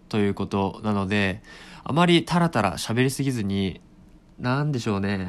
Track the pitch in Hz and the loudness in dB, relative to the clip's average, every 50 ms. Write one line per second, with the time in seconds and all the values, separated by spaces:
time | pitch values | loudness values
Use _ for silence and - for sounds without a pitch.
0 | - - - 107 101 101 98 - 101 - - 98 98 95 - - 107 107 104 101 | -12 -4 0 0 2 2 0 -2 -4 -2 0 0 0 -2 -2 -4 -4 -2 -2 0
1 | 98 95 104 104 101 95 90 - - - - - - - - - - - 131 160 | 0 0 0 0 0 0 -2 -4 -8 -16 -20 -20 -20 -20 -20 -14 -8 -2 2 4
2 | 175 175 170 165 - - 160 175 170 165 - 117 101 95 82 - - - 113 117 | 4 6 6 4 4 2 2 2 2 2 2 2 0 0 0 -2 -4 -2 0 2
3 | 127 135 131 - 139 135 127 117 101 98 98 98 98 95 - - - - - - | 2 2 0 0 -2 -2 -2 -2 -2 0 0 0 0 -2 -4 -8 -14 -20 -20 -20
4 | - - - - _ - - - - 123 127 139 147 151 143 120 - 117 101 98 | -20 -20 -20 -20 _ -20 -14 -6 -4 -2 0 0 0 0 -2 -2 0 0 0 0
5 | 98 98 101 95 92 | 0 -2 -2 -2 -4